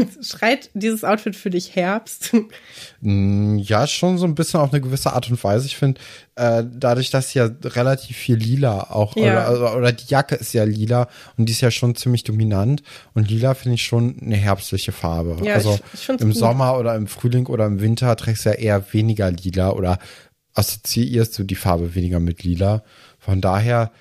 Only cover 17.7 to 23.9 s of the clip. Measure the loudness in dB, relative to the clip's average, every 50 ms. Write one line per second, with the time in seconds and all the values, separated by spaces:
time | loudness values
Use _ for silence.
17.7 | 0 0 2 0 0 2 2 0 0 0 0 -4 -2 0 0 0 0 0 0 2
18.7 | 2 0 0 0 0 2 2 2 2 2 0 0 0 -2 -4 -4 0 0 2 2
19.7 | 0 0 0 0 0 0 -2 -10 -20 -20 -20 _ _ _ _ _ -2 -2 -2 -2
20.7 | -2 -8 -8 -4 -2 0 0 0 2 0 0 0 -2 -6 -4 -4 -4 -4 0 0
21.7 | 0 0 0 -2 -2 -2 -2 0 0 0 0 0 -2 -2 -2 -2 0 2 2 2
22.7 | 2 0 -2 _ _ -20 -20 -20 _ _ -4 -2 -2 0 2 2 2 2 2 2
23.7 | 2 0 0 -2